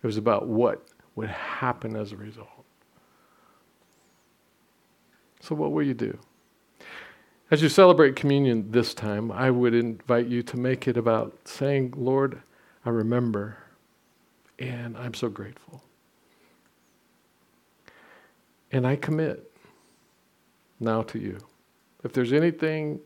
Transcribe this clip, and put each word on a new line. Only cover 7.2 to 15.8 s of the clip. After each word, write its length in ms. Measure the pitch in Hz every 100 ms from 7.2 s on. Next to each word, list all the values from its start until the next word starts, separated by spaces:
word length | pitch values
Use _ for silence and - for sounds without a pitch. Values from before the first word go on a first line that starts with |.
| _ _ _
As 120 | 151
you 60 | 156
celebrate 480 | - 185 180 143 135
communion 560 | 143 139 139 113 104
this 220 | 120 113
time, 360 | - 107 104 113
I 200 | 98 131
would 240 | 123 123
invite 520 | 117 117 113 - 120 120
you 160 | 120
to 140 | 120 127
make 320 | 123 127 -
it 80 | 120
about 500 | 117 113 107 - -
saying, 480 | - 139 139 127 131
"Lord, 460 | 127 135 135 - - _ _ _
I 60 | 120
remember, 680 | 117 110 123 120 107 104 110 - _ _ _ _ _ _ _ _ -
and 380 | 127 120 120 113
I'm 180 | 123
so 140 | 113 120
grateful. 540 | 101 101 - - -